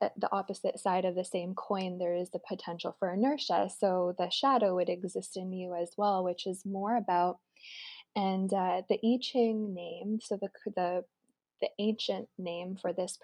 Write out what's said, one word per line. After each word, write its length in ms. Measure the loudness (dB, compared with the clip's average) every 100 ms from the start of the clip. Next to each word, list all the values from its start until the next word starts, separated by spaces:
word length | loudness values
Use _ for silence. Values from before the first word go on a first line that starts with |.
uh, 80 | -2 0
the 160 | -2
opposite 480 | -2 -2 -4 -4 0
side 260 | 2 2 2
of 100 | 0
the 100 | -2
same 300 | -2 -2 -6
coin, 420 | -2 -2 -2 -2
there 180 | 0 0
is 140 | -2
the 80 | -6
potential 560 | -6 -8 -6 -6 -6 -2
for 120 | -2
inertia. 560 | 2 2 2 2 2 2 2
So 380 | 2 4 2 0
the 120 | -2
shadow 460 | 2 4 4 4 4
would 140 | 2
exist 460 | 0 -4 -6 -6 -6
in 160 | -6
you 220 | -4 -4 -4
as 180 | -4 0
well, 260 | 2 2
which 240 | 0 -2 -4
is 180 | -6 -6
more 300 | -2 0 0
about, 440 | 4 4 4 0 _ _ -18 -14 -14 -16 -8 -2
and, 380 | 2 2 2
uh, 300 | 2 2 0 0
the 100 | 2
I 140 | 4 2
Ching 520 | 2 2 2 2 -2
name, 460 | -6 -8 -8 -4 -4
so 160 | -2 -2
the, 120 | -4 -6 -6 0
the, 300 | 0 0 -4 _ _ _ _ _
the 80 | -4 2
ancient 500 | 0 2 0 -2 -6 -8
name 380 | -6 -6 -6 -4
for 180 | -2
this 240 | -2 -2 -4